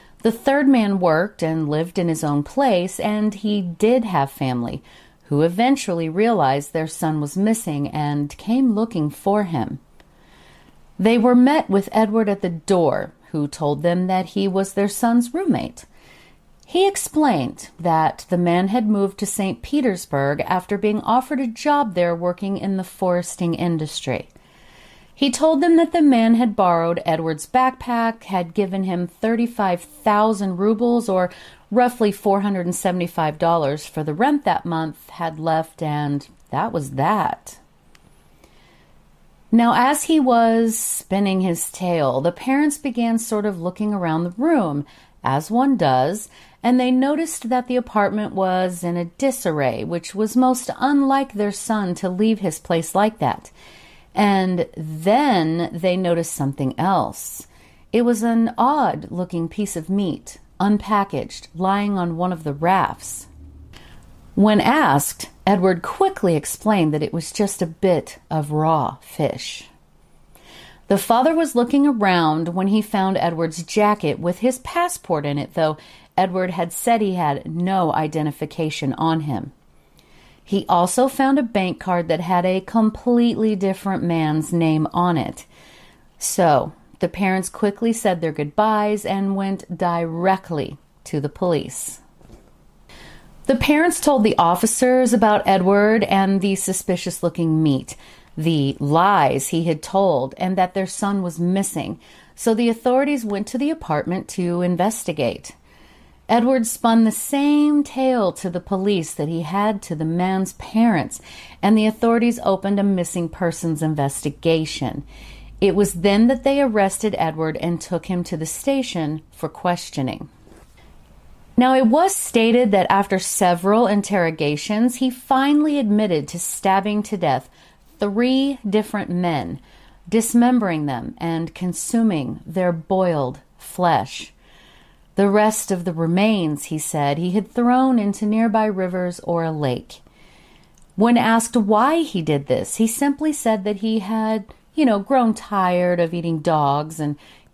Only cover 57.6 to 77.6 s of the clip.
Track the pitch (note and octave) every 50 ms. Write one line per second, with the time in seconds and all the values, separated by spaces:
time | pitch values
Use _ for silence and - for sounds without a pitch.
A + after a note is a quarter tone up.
57.6 | - - - - - - - A3+ A#3+ A#3+ A#3+ G#3+ A3 A#3 A3+ A3+ A3+ A3 - -
58.6 | A3+ C4 D4+ D4+ B3+ F3+ C#3+ D3+ - - - F3 F3+ F3+ F3+ E3 E3 E3 - -
59.6 | G#3 G3 - E3+ D#3+ - F#3+ G3+ G3+ E3+ - - - - - - - - _ -
60.6 | F#3 G#3 G#3 G#3 - - G#3+ G3+ G3 G3 - C#3 - - - - - - - D#3+
61.6 | F#3 F#3+ G3 G3+ G3+ G3+ G3+ F#3+ F3 E3+ E3 E3 F3+ F#3 F3+ E3 D#3 D3 C#3+ C#3+
62.6 | D#3+ F3 F#3+ F#3 D#3 - - - - - - - - - - - - - - -
63.6 | - - - - - - - - - - - - - - - F#3 G3 G#3+ G#3+ G#3
64.6 | - A3 C4 D#4 C#4+ E3+ C#3 D3 - - - - - - - - - G3 G3+ F3+
65.6 | F3+ F#3+ F3+ E3+ - - - - G4 F#4+ F#4+ - - F#3 E3 D3 - - - -
66.6 | - G#3+ G#3+ G3 E3 D#3 D3 D3+ D3+ - - E3+ D#3 - - - G#3 G3 - -
67.6 | F#3 D#3+ E3 - - F#3+ F3 D#3 - - - - _ - D#3+ D#3 D3 D3 D3+ D3+
68.6 | D#3 D#3+ E3 D3+ B2 - - - - - - - D3+ - - - - - - -
69.6 | - - _ _ _ _ _ _ _ _ _ - _ _ - - - - - -
70.6 | - - - - _ - G3+ G3+ - - A#3 A#3+ B3+ D#4+ E4 E4 E4 C#4 - A#3+
71.6 | A#3+ A#3+ C#4+ C#4 C#4+ D4 C4 A3 G3+ F#3+ F3+ F3 E3 D#3 D3+ D#3+ E3 F3 E3+ F#3
72.6 | F#3+ G3 G#3 G#3+ G#3 - - G3 F#3+ F#3+ F#3+ - - E3+ E3+ D#3+ E3 E3 D#3 E3+
73.6 | E3 - - G#3+ G#3 G#3 G#3 G#3 - D3 C3+ - - F3 F3+ - A3 B3+ B3+ B3+
74.6 | - - - E4+ F4 F4 - - - - E3+ D3+ C#3+ D3 C#3+ D3 - - - F3+
75.6 | D#3+ D#3 D3+ - - - - - - _ - - F#3+ F#3+ F3 F#3 F#3 F3+ E3+ F#3
76.6 | E3+ F3 - - - A#3+ A#3 A3 G#3+ G3 F#3 F3+ E3 D3 C#3+ - - - D#3+ E3+